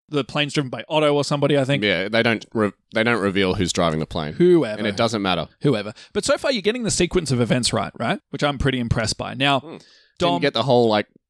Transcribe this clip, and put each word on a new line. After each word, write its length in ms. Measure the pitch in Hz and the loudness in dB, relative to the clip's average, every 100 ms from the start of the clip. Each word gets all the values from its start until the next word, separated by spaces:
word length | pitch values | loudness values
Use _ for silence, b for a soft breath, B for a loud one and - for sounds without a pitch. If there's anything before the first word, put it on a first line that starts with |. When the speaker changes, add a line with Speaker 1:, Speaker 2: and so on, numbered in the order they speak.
| _ | _
Speaker 1:
The 140 | 147 | -6
plane's 280 | 120 147 143 | -4 -4 -2
driven 160 | 151 131 | -2 -4
by 140 | 117 - | -8 -4
Otto 240 | 156 151 | 0 2
or 100 | 143 | 2
somebody, 340 | 139 147 143 143 | 0 0 2 2
I 60 | |
think. 180 | 131 143 | 2 0
Speaker 2:
Yeah, 260 | 101 85 98 | 2 0 0
they 140 | 113 | 2
don't 220 | 117 107 - | 2 0 -2
re-, 180 | 117 104 - _ | -2 -2 -2 _
they 80 | 110 | -2
don't 180 | 113 117 | 0 2
reveal 340 | 98 92 92 | 0 2 2
who's 180 | 104 87 | 2 0
driving 260 | - 85 78 | 2 0 0
the 80 | 76 | -4
plane. 280 | - 76 | -6 -6
Speaker 1:
Whoever. 440 | - 180 170 117 107 | 2 4 6 2 -4
Speaker 2:
And 80 | 110 | -4
it 100 | 101 | 0
doesn't 260 | 117 110 | 0 0
matter. 260 | 98 87 71 _ | 0 -2 -4 _
Speaker 1:
Whoever. 320 | 151 110 104 B B | 0 0 -4 B B
But 120 | 202 233 | -6 -2
so 100 | 294 | 0
far, 140 | 302 | 0
you're 100 | 254 | -2
getting 220 | 233 247 | -2 -2
the 60 | 214 | -4
sequence 400 | - 180 185 151 | -2 0 0 -2
of 100 | 123 | 0
events 320 | 110 127 113 | 0 0 0
right, 200 | 110 87 - | -2 -4 -6
right? 220 | 117 202 - | -6 -6 -8
Which 160 | 139 | -6
I'm 140 | 147 135 | -4 -2
pretty 200 | 135 127 | -2 -2
impressed 380 | 117 123 107 - | -2 -2 -2 -6
by. 160 | 104 | -8
Now, 260 | 117 139 135 | -2 0 0
Speaker 2:
Hmm. 160 | 151 139 b b b - | -2 -14 b b b -4
Speaker 1:
Dom 140 | 175 | -2
Speaker 2:
Didn't 80 | 175 | 0
get 100 | 143 | 0
the 120 | 117 | 0
whole, 220 | 131 123 113 | 2 4 4
like, 180 | 107 - _ | 2 0 _